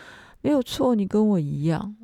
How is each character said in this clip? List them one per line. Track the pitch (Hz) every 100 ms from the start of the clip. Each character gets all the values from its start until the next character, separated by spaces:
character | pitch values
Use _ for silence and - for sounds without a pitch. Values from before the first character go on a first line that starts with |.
| - - - -
没 | -
有 | 294
错， | 247 - 254
你 | 226 190
跟 | 214 214
我 | 190
一 | 143 143
样， | 156 160 202 214